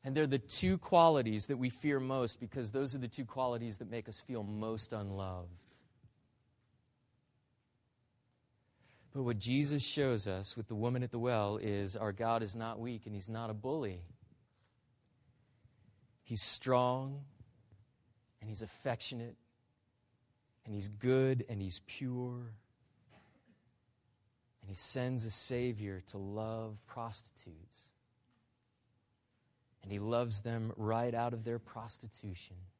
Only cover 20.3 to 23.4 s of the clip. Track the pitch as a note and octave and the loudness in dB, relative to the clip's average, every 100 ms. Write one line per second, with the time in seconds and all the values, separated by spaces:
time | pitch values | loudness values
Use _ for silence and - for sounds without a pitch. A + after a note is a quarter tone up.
20.3 | _ _ _ - G#2 G2 G#2 B2 C3 C3 | _ _ _ -8 -6 -6 -2 4 6 6
21.3 | B2+ - G#2+ F#2+ - - - C3 B2 B2 | 2 0 -4 -4 -4 -8 -8 -6 -4 -6
22.3 | B2 A#2+ G#2+ _ _ _ _ _ - _ | -8 -10 -14 _ _ _ _ _ -20 _
23.3 | _ | _